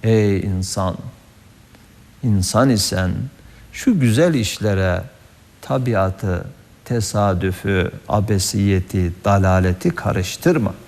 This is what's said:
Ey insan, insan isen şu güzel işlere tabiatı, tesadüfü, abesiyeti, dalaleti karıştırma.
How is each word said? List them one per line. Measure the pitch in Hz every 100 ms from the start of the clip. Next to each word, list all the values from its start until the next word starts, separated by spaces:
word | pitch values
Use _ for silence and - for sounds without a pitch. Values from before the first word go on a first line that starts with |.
Ey | 113 110 104 98
insan, | 92 92 92 - 92 - - - - - - - - - - - - -
insan | 127 101 90 107 135
isen | 110 - 98 92 95 123 - - - -
şu | - - 202
güzel | 123 110 175
işlere | 151 98 - 104 98 95 90 90 - - _ - _
tabiatı, | - 135 127 107 95 95 101 90 - - - - -
tesadüfü, | 120 104 107 101 90 92 92 - 95 - - -
abesiyeti, | 107 101 101 90 101 101 95 90 95 87 85 101
dalaleti | 101 95 92 92 90 175
karıştırma. | - - 95 90 - 170 156 101 -